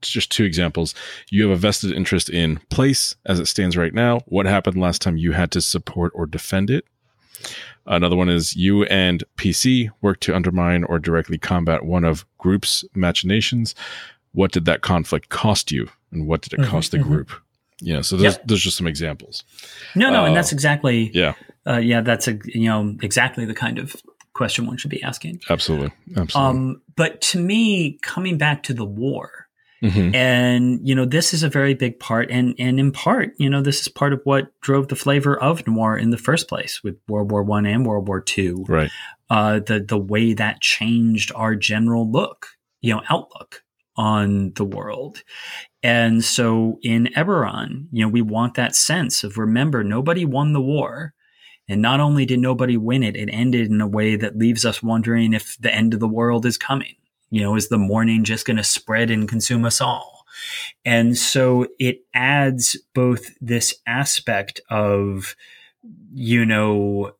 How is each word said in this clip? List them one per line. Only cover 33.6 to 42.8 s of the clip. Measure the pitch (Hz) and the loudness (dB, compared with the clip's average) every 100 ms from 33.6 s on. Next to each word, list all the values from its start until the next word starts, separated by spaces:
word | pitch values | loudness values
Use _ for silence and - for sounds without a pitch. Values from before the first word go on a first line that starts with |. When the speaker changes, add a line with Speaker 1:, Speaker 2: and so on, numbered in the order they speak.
Speaker 2:
this | 139 135 | 0 -2
is | - | -4
part | - 143 | -2 0
of | 139 | 0
what | 143 139 139 _ | 2 0 0 _
drove | - 139 139 | 0 2 2
the | - | -2
flavor | - 143 139 139 | 0 2 2 2
of | 131 165 135 | 0 0 0
noir | 113 110 110 | 0 2 2
in | 113 | 0
the | 117 | 0
first | - 160 - | 0 0 0
place | - - - | -8 -8 -8
with | 104 90 - | -10 -12 -6
World | 107 101 | -4 0
War | 104 | 0
One | 101 104 104 | 0 0 2
and | 110 123 | 0 0
World | 104 98 | -2 -2
War | 95 | -6
Two. | - - 95 87 - | -4 -2 -2 -2 0
Speaker 1:
Right. | 82 76 - - - _ | 0 0 -4 -18 -20 _
Speaker 2:
Uh, | 113 107 107 | 0 2 0
the, | 104 107 | 0 -4
the | 101 107 | 0 -4
way | 98 104 113 | -2 0 0
that | 110 107 - | 0 -2 -2
changed | - - 110 117 113 110 104 - | -2 -2 0 2 4 2 -2 -2
our | 110 110 | -2 0
general | - 107 113 117 113 | 0 2 2 2 2
look, | 123 - - - _ _ _ | 0 -2 -6 -20 _ _ _